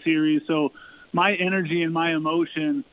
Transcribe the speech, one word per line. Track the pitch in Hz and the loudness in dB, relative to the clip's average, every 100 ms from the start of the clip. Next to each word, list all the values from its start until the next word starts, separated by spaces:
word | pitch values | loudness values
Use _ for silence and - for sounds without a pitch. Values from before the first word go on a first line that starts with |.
series. | 160 156 156 151 151 | 0 2 2 2 0
So | 160 143 - - - - | 0 0 -4 -18 -20 -6
my | 170 190 | 0 2
energy | 180 185 190 156 170 | 2 0 0 0 0
and | 165 | 0
my | 165 165 | 0 0
emotion | 160 156 170 160 160 151 143 - | 0 0 0 -2 -2 -2 -2 -6